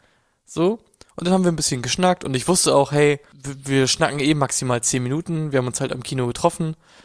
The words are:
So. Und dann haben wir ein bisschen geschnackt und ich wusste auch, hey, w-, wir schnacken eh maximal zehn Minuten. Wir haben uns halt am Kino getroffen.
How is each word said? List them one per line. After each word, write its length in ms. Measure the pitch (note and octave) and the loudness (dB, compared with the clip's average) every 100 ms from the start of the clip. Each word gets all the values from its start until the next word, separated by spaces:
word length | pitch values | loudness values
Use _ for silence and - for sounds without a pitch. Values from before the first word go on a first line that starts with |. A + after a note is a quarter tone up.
| _ _ _ _ | _ _ _ _
So. 340 | - D#3 F3 A3+ _ - - | -8 0 0 0 _ -20 -20
Und 120 | - F3 | -6 0
dann 60 | |
haben 100 | F#3+ | 2
wir 80 | F3+ | 2
ein 40 | |
bisschen 260 | D#3+ - C3 | 0 -2 -2
geschnackt 400 | A#2+ - F#3 F3+ | -4 0 2 0
und 100 | - | -2
ich 120 | C3 C#3 | -2 0
wusste 260 | F#3 D#3+ | 2 4
auch, 160 | C#3 C#3 | 4 4
hey, 280 | D3 D3 C#3+ _ | 4 2 2 _
w-, 220 | C#3 C3+ C#3 | -16 -14 -10
wir 220 | C3+ C3+ C3 | 0 2 2
schnacken 320 | - D#3 D3 | 0 -2 0
eh 140 | C#3+ | 0
maximal 480 | D3+ C3+ - C3 A#2+ | 0 0 -2 -2 -2
zehn 220 | - C3 | 0 -2
Minuten. 480 | B2 D3 F3 D#3+ D#3 | -2 -4 -4 -4 -2
Wir 80 | C3+ | -2
haben 80 | B2 | -2
uns 120 | - | -4
halt 100 | B2+ | -6
am 100 | B2+ | -6
Kino 220 | - C3 A#2+ | -6 -4 -4
getroffen. 480 | - E3+ - D#3+ D#3 _ - | 0 0 0 -6 -8 _ -20